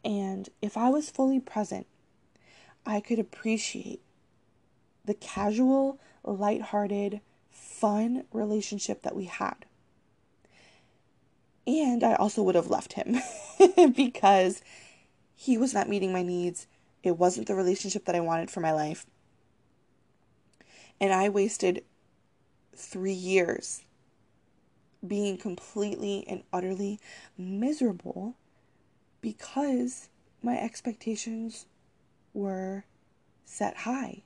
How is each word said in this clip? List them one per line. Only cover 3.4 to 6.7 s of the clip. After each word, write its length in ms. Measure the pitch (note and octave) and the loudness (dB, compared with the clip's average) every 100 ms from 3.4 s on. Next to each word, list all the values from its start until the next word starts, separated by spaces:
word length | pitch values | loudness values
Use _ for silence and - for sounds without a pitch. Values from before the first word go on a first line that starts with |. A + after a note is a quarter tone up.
| A3 A3 - - - - _ _ _ _ _ _ _ _ _ _ | -2 -2 -2 -8 -12 -14 _ _ _ _ _ _ _ _ _ _
the 100 | - | -6
casual, 880 | G3+ - - G#3 G#3+ C4 C4+ C4+ C4+ - _ | -6 -6 -2 0 4 4 4 2 -2 -18 _
lighthearted, 960 | - G3 G#3 A3+ G#3+ | -8 -2 0 0 -2